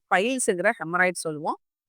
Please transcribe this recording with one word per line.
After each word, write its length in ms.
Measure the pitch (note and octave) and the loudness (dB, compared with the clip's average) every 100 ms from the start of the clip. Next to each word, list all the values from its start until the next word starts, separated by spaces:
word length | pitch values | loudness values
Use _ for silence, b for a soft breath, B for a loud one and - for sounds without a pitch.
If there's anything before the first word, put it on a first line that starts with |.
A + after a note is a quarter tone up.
| - | 0
பைல்ஸ்ங்கிற 640 | F#3 A3+ C4 A#3 F3+ G3 | 2 2 0 0 0 0
ஹெமராய்டு 460 | A#3 D#3+ F3 F3+ F3 | 0 -2 2 2 0
சொல்லுவோம். 380 | D#3+ D3+ F3 F4 _ _ | -6 -4 -4 -6 _ _